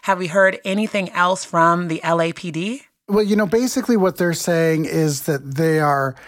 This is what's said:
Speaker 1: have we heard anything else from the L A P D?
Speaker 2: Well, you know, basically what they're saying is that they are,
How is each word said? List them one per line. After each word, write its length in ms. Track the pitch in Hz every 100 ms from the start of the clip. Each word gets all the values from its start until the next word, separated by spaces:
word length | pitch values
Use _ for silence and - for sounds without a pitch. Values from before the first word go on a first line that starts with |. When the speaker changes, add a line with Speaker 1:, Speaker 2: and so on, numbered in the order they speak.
Speaker 1:
have 160 | - 185
we 80 | 180
heard 340 | 190 190 185 202
anything 420 | 196 220 202 180
else 340 | 175 180 185 -
from 420 | 170 165 170 175
the 140 | 160
L 160 | 165 170
A 120 | 165
P 180 | 170 175
D? 320 | 160 196 262 - _ -
Speaker 2:
Well, 160 | 202
you 120 | 208 208
know, 100 | 202
basically 500 | 226 254 262 240 226
what 220 | 185 -
they're 140 | 175
saying 540 | 160 - 165 165 160 156
is 360 | 160 156 135
that 340 | - 143 139 135
they 220 | 160 156
are, 360 | 147 139 135 131